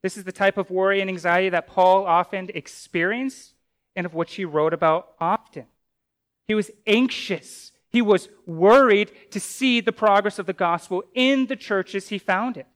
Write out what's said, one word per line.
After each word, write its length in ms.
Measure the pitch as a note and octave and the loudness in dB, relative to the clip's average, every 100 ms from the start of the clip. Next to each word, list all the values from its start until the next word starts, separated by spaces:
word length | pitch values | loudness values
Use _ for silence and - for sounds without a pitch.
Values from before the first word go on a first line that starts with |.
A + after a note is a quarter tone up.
This 120 | F#3+ | -8
is 80 | G#3 | -10
the 80 | F#3 | -16
type 260 | - G3 G3+ | 0 0 0
of 120 | F#3 | -4
worry 320 | F#3 F#3+ G3 | 0 0 0
and 80 | F#3+ | -2
anxiety 400 | F#3 E3+ F3+ F#3+ | -4 0 0 2
that 180 | F3 - | -2 -2
Paul 380 | - F#3 F#3+ | 2 4 4
often 440 | F#3+ E3+ F3 G3 F#3 | 4 0 0 -8 -8
experienced 1000 | E3 - - - F3 F3 A#3 C4+ - - _ _ _ _ | -12 -14 -20 -8 -2 -2 -2 -6 -10 -20 _ _ _ _
and 120 | F#3+ | -10
of 80 | F3 | -8
which 220 | E3 E3 | -6 -6
he 100 | - | -6
wrote 280 | F3+ D3+ D#3 | -4 0 0
about 420 | E3 E3 D#3+ - _ | 2 2 0 -4 _
often. 460 | E3+ G#3+ _ D3 A#2+ _ _ _ _ _ _ _ - | -2 -2 _ -20 -20 _ _ _ _ _ _ _ -4
He 80 | |
was 160 | G#3+ G3+ - - | -4 -4 -8 0
anxious. 880 | A3 B3+ - - F3+ - - - _ _ | 2 2 -4 -8 -8 -10 -20 -20 _ _
He 120 | A#3 | 0
was 280 | G#3+ F#3 - _ | 2 2 0 _
worried 680 | - D#3+ F#3+ B3+ B3+ G3+ G#3 - _ | -12 2 6 6 6 2 0 -10 _
to 100 | G3+ | -12
see 400 | - - C4 A#3+ | -12 -4 0 0
the 100 | G#3+ | -2
progress 480 | - G#3+ G3+ G3+ G3+ | 0 2 2 0 -6
of 60 | |
the 80 | F3+ | -10
gospel 500 | F3+ F3 E3+ - F#3 - | -4 -2 -2 -4 -8 -6
in 340 | B3+ B3+ C4+ B3+ | -2 0 0 -2
the 100 | C4 | -6
churches 500 | - G3 F#3 G3 - | -4 -4 -4 -10 -8
he 120 | G3+ | -8
founded. 480 | - F#3 B3 F#3+ C3 | -4 -2 -4 -10 -18